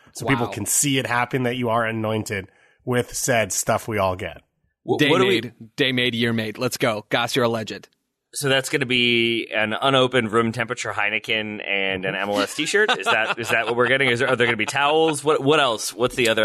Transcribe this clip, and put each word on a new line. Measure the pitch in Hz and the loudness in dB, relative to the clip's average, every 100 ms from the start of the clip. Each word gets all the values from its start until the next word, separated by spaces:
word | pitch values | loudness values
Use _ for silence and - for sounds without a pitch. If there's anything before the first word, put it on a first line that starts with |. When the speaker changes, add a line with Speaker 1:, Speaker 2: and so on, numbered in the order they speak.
| - | -20
Speaker 1:
so | - 120 | -10 -2
people | 135 117 | 0 0
Speaker 2:
Wow. | |
Speaker 1:
can | 104 101 | -4 -4
see | - 143 135 | 0 0 0
it | 123 | 0
happen | 120 120 139 | -2 0 0
that | 123 127 | -2 -2
you | 120 | 0
are | 113 113 | 0 0
anointed | 110 110 110 101 101 92 _ _ _ | -2 -2 -2 -2 -6 -8 _ _ _
with | - 123 117 - | -2 -2 -2 -4
said | - 117 104 | 0 0 0
stuff | - - 110 - | -2 -2 -2 -2
we | 107 | 0
all | 95 92 | 0 -2
get. | 92 76 _ _ _ _ - | -8 -12 _ _ _ _ -4
Speaker 3:
Wh- | - | 2
Speaker 2:
Day | 143 | 4
Speaker 3:
what | 165 | 4
do | 190 | 4
we | - | 2
Speaker 2:
made, | 117 - 113 - | -2 -12 -20 -2
day | 135 | 0
made, | 127 123 117 | 2 0 0
year | 120 | 0
made. | 117 110 104 | 0 -2 -4
Let's | 127 - | -4 0
go. | 127 107 - | -2 -2 -2
Goss, | 131 117 135 | -2 0 2
you're | 120 | 2
a | |
legend. | 117 104 95 - _ _ _ _ | 0 -6 -12 -16 _ _ _ _
Speaker 3:
So | - 139 | -6 0
that's | 135 131 | 0 0
gonna | 151 123 | -2 0
be | 123 120 120 117 117 - 110 | 2 2 4 2 0 -2 -2
an | 107 | -2
unopened | 110 135 135 127 127 113 | 0 2 4 4 2 2
room | 110 113 | 2 0
temperature | 117 117 123 117 | -2 -6 -4 -6
Heineken | 104 104 107 - 110 107 104 - | -2 -2 -2 -2 -2 -2 -8 -4
and | 98 98 95 | -2 0 -2
an | 95 95 | -2 -2
M | 101 | -2
L | 104 | 0
S | 101 | -2
t-shirt? | - 156 202 214 262 | -2 -2 0 0 0
Is | 226 | 0
that, | 110 110 196 | 0 0 -4
is | 113 | -2
that | 117 117 | -2 0
what | 120 | 0
we're | 120 | 2
getting? | 135 135 | 2 2
Is | 120 | 2
there, | 127 | 0
are | 123 | 2
there | 120 | 2
gonna | 113 | 2
be | 98 | -2
towels? | 139 143 156 160 147 | 0 2 4 2 0
What, | 139 143 | 0 2
what | 135 151 | 4 4
else? | 135 107 - | 2 0 -6
What's | 95 123 - | -2 -2 2
the | 113 | 2
other | 110 | 4